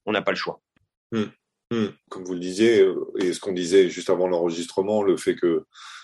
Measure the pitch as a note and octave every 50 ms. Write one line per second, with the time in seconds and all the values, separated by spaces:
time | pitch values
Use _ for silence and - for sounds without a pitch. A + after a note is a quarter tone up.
0 | - G#2 G#2+ G2 F#2 G2 F#2+ G2 - F2 - - _ _ _ _ _ _ _ _
1 | _ - A2+ A2+ G#2 - - _ _ _ _ _ _ - A#2 A2+ G#2+ F#2+ - _
2 | _ - - F#2 F#2 F2+ F#2 F2 F2 F#2 F#2 G2 A2+ A#2 A2+ G2+ F#2+ F#2+ E2 D2
3 | C#2 - - - F#2+ F2+ E2 - - G2+ F2+ F2+ F2+ E2 F#2+ G2 F#2 E2+ D#2+ F2+
4 | E2+ G2 F2+ F2 F#2 F#2 F2+ E2+ E2+ F2 E2 E2+ E2+ - - F#2+ F#2+ G2+ G#2+ A2
5 | G2+ F#2+ E2+ D#2 - - E2+ - F2+ E2+ E2 D#2 - _ _ - - - - -